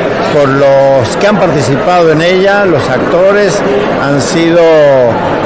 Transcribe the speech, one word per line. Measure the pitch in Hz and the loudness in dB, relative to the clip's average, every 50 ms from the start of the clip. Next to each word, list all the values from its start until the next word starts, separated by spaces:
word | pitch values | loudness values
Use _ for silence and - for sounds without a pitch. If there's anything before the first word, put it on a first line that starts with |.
| - - - - - - - | -4 -4 -4 -4 -4 -2 0
por | - 143 135 | 0 0 0
los | 135 139 139 139 139 139 139 139 135 135 120 110 - - | 0 2 2 2 2 2 2 2 2 0 0 -2 -2 -2
que | 190 202 | -2 0
han | 214 180 | 0 0
participado | 196 175 165 156 131 117 139 131 - 180 180 180 170 160 | 0 0 0 -2 -2 -2 -2 -2 -2 0 0 2 2 2
en | 156 151 | 2 0
ella, | 160 175 185 190 185 196 196 202 202 | 0 0 0 0 0 0 0 0 0
los | 180 165 135 - 131 | 0 0 0 0 -2
actores | 131 127 - - - 170 185 196 202 208 208 196 165 - - - 135 135 135 - - 135 135 | -2 -2 -2 -2 0 0 2 2 2 2 0 0 -2 -2 -2 -2 -2 -2 -2 -4 -4 -4 -4
han | 139 143 143 | -2 -2 -2
sido | 123 - - 165 165 165 165 175 170 165 160 156 147 143 139 131 127 120 110 - - - - - - | -2 -2 -2 -2 0 2 2 2 2 4 4 4 4 2 2 2 0 0 -2 -2 -4 -6 -6 -4 -4